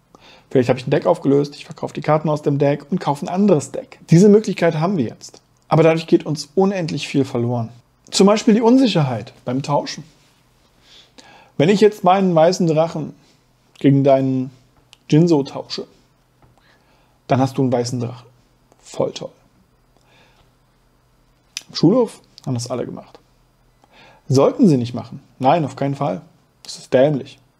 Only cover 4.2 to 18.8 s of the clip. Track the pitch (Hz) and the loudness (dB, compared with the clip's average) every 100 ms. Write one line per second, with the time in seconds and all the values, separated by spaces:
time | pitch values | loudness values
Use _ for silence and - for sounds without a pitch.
4.2 | 208 202 214 180 170 160 165 202 110 - | 6 6 2 -2 -2 0 -2 -2 -4 -8
5.2 | - - _ _ - 151 165 165 165 170 | -20 -20 _ _ -2 2 4 2 2 0
6.2 | - 147 - - 190 196 156 143 - 147 | 0 -8 -6 -2 0 0 -6 -8 -4 -4
7.2 | 127 123 120 123 113 - _ _ _ - | -2 -4 -4 -4 -8 -12 _ _ _ 2
8.2 | 196 214 - 214 226 262 262 180 135 117 | 2 4 2 2 4 4 2 0 -2 -4
9.2 | - - - 127 139 147 143 - - _ | -10 -14 -8 -6 -4 -4 -4 -12 -18 _
10.2 | _ _ _ _ _ _ _ - _ - | _ _ _ _ _ _ _ -20 _ -20
11.2 | - - _ - 151 202 208 214 180 190 | -20 -20 _ -2 0 4 2 2 2 2
12.2 | 190 165 160 185 175 156 165 165 147 - | 2 4 2 2 0 0 -2 -4 -12 -16
13.2 | _ _ _ _ _ - 143 139 139 135 | _ _ _ _ _ -2 2 4 4 2
14.2 | 135 131 131 - _ _ _ _ - 151 | 2 -4 -6 -12 _ _ _ _ 0 2
15.2 | 175 156 135 131 - - - _ _ _ | 4 2 -2 -10 -12 -14 -14 _ _ _
16.2 | _ _ _ _ _ _ _ _ _ _ | _ _ _ _ _ _ _ _ _ _
17.2 | - 127 131 - 131 123 120 123 117 - | -4 -2 -2 -2 -2 -2 -4 -6 -8 -12
18.2 | - _ _ _ _ _ | -20 _ _ _ _ _